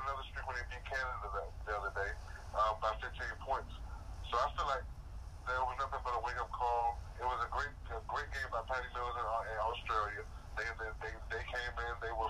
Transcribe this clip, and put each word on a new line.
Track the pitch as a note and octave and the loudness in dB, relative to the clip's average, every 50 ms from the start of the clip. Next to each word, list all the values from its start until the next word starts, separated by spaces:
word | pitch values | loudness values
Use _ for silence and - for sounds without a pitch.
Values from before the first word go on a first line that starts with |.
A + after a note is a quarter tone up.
| C3+ | 0
another | C#3 C3+ - - - | -2 -2 -2 -4 -6
streak | - - - - | -6 -4 -4 -2
when | B2+ | -2
they | B2 - - | -2 -2 -4
beat | A#2+ B2 - - | -6 -6 -4 -2
Canada | C#3 C3+ C3 B2+ C3 C3 B2+ A#2+ | -2 0 0 0 -2 -2 -2 -2
the, | - - - - - - - - | -2 -2 -2 -2 -4 -6 -2 -2
the | G#2 | 0
other | G#2 - - - G#2 | 0 0 0 0 2
day, | G2 G#2 - - - - - - - - - | 0 0 0 -4 -6 -6 -8 -8 -6 -2 4
uh, | - A2 A2 G#2+ - | 4 6 6 4 4
by | A2 A2 G#2+ A2 - | 2 0 0 0 -2
fifteen | B2 - A#2+ A#2+ B2 - - - | -4 -4 -2 -2 -2 -4 -2 0
points. | - - A#2 - - - - - - - - - - - - - - | 0 0 0 0 -2 -6 -6 -6 -6 -6 -6 -6 -6 -6 -6 -2 2
So | - B2 | 4 4
I | C3 B2+ - | 4 4 2
feel | - E3 C#3+ | 2 2 2
like | C3+ B2+ - - - - - - - - - - - - - B2 | 2 2 0 -4 -6 -6 -8 -6 -6 -6 -6 -8 -8 -6 -2 0
there | B2+ B2+ C3 | 2 4 4
was | B2+ - - | 2 2 0
nothing | C#3 C3+ C3+ C3+ - | 0 0 0 0 0
but | B2+ B2 | 2 2
a | B2+ | 2
wake-up | A#2+ A#2+ - B2+ A#2+ - | 2 0 0 0 -2 -2
call. | - A#2+ A#2+ A#2+ A#2+ A#2 A#2 A#2+ A#2+ - - - - | 0 2 4 6 6 6 6 4 4 2 -2 -6 -4
It | - B2 | -2 0
was | B2+ B2 A2+ | 2 2 2
a | A#2 A#2 | 2 2
great, | - C3+ C3+ - - - - - | 2 2 0 0 -2 -4 -6 -4
a | A#2 - - | -4 -4 -2
great | - - - - - - | -2 -2 -2 0 0 -2
game | - B2+ - | -2 -2 0
by | A#2+ - - - | 0 0 0 0
Patty | C3 B2+ A#2+ - | 0 0 0 -2
Mills | - A#2+ B2 B2 B2 | -2 -2 0 0 0
in, | B2 A#2 | 0 2
uh, | G#2+ A2+ A2+ A2 G#2+ | 2 2 2 2 0
in | A2 G#2+ G#2+ | 0 2 2
Australia. | A2+ A#2 - - B2 A2+ A2 G#2 G#2+ G#2 G#2+ A2 - - - - - - A2 | 2 0 0 0 2 2 4 4 2 0 -2 -4 -6 -6 -8 -8 -6 -2 -2
They, | A2 A2+ A2+ | -2 -2 -2
they, | - A2+ G#2+ G#2+ - | -2 -2 -2 -2 -2
they, | - - - - - - | -2 -2 -4 -4 -4 -2
they | A2+ A2+ - - | -2 -2 -2 0
came | - A#2+ A#2 B2 - A#2 | -2 0 0 0 0 0
in, | A#2 A#2 A2+ - | 0 -2 -2 -2
they | A2+ A2+ | -2 0
were | A2 A2 A2+ G#2+ | 2 2 2 2